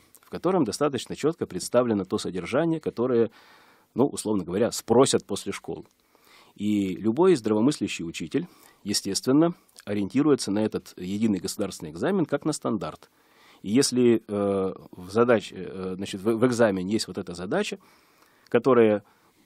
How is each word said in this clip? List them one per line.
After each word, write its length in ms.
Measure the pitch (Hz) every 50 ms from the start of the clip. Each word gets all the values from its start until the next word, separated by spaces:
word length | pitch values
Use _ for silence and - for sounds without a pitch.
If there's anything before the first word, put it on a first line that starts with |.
| _ _ _ _
в 80 | _ _
котором 340 | - 180 - 170 190 180 143
достаточно 520 | 104 92 - 147 151 139 120 - - 90
четко 300 | - - 151 165 - 123
представлено 600 | - - 90 - - - 120 127 120 110 101 92
то 120 | - 110
содержание, 600 | 104 - 92 87 92 85 85 110 139 165 170 160 160
которое, 500 | - 92 - - 117 131 123 117 113 101 - - - - - _ _ _ _ _ _ _ -
ну, 100 | - 131
условно 360 | 143 - 101 - 104 107 98 87
говоря, 260 | 80 90 101 117 101
спросят 540 | - - - - 113 120 135 - - 110 -
после 260 | - 101 - - 101
школы. 320 | 95 - - - 80 80 - _ _ _ _ _ _ _ _ _ _ - _ _ _
И 400 | - 101 107 104 101 98 92 90
любой 400 | - 92 110 113 139 180 190 175
здравомыслящий 720 | 131 107 107 107 107 113 139 151 - 107 92 - - 85
учитель, 420 | 85 82 - 85 80 - 139 175 - _ _ - - _ _ -
естественно, 720 | 98 104 - - 98 95 - - 123 135 151 165 170 175 - _ _ _ - -
ориентируется 680 | - 104 104 101 90 - 131 147 151 139 123 - 104
на 80 | 98 107
этот 340 | 110 104 - 92 - - -
единый 420 | - 92 92 101 104 113 110 98 90
государственный 520 | - 92 - - 101 95 - - 85 78
экзамен 340 | 78 85 113 165 202 196 151
как 200 | - 139 143 -
на 80 | 160 147
стандарт. 560 | - - 131 117 95 80 78 - - - _ _ _ _ _ _ _ _ _ _ _ -
И 60 | 95
если, 520 | 107 131 139 - 123 123 123 120 117 110 -
э, 460 | - 104 101 101 101 98 98 95 95 - - - -
в 180 | - 90 90 95
задач-, 400 | 98 113 120 123 120 104 - - -
э, 400 | 95 90 80 87 95 92 92 92
значит, 240 | 92 101 - - 98
в, 160 | 90 110 117
в 80 | 110 120
экзамене 460 | 131 120 110 117 107 95 92 92 95 110
есть 140 | 107 -
вот 100 | - 92
эта 160 | 107 92 - 180
задача, 420 | 180 180 202 254 - 208 - 202 - _ _ _ _ _ _ _ _ _ _ _ _ _ -
которая 540 | - 120 117 139 127 120 113 107 104 101 - _ _ _ _ _ _ _ _